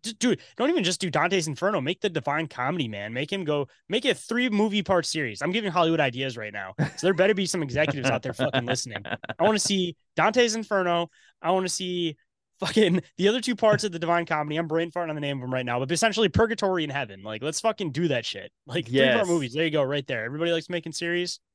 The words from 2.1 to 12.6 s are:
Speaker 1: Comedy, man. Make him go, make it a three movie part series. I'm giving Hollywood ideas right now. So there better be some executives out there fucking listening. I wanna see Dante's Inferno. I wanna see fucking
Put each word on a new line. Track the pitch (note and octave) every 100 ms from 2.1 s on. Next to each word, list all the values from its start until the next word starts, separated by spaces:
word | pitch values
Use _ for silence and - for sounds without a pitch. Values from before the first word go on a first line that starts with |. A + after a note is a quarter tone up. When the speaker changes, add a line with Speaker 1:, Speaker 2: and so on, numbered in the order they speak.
| D#3+ C#3+ D3 D#3+
Speaker 1:
Comedy, | - B2+ F3 A#2+
man. | G2+ G#2
Make | A#2+ D3+
him | G3
go, | D#3 D3 C3+ _ -
make | A3+
it | C4+
a |
three | - - A3+ B3
movie | G#3 G#3+ G#3
part | F#3 F3+
series. | - E3 C3 G2+
I'm | D3+
giving | G3+ G#3
Hollywood | F3 E3 D#3+
ideas | C#3 A#2+ C3+
right | A#2 G#2+
now. | G2+ F#2+ G2+ D3 -
So | F3
there |
better | E3+ F#3+
be | G3
some | F#3 F#3
executives | C#3+ C3 D3+ C#3+ C3
out | C3
there | C3
fucking | - B2+ C3
listening. | A#2 B2+ B2+ G2+
I | F#2+ G#2 - -
wanna | F#3+ G#3+
see | - G3 F3 - _ -
Dante's | F#3+ B3+ A#3+
Inferno. | A3+ G#3 G3+ F3 E3+ E3+ _ _ _
I | -
wanna | F#3 F#3
see | - F#3 F3 E3+ D3 _ _ _
fucking | _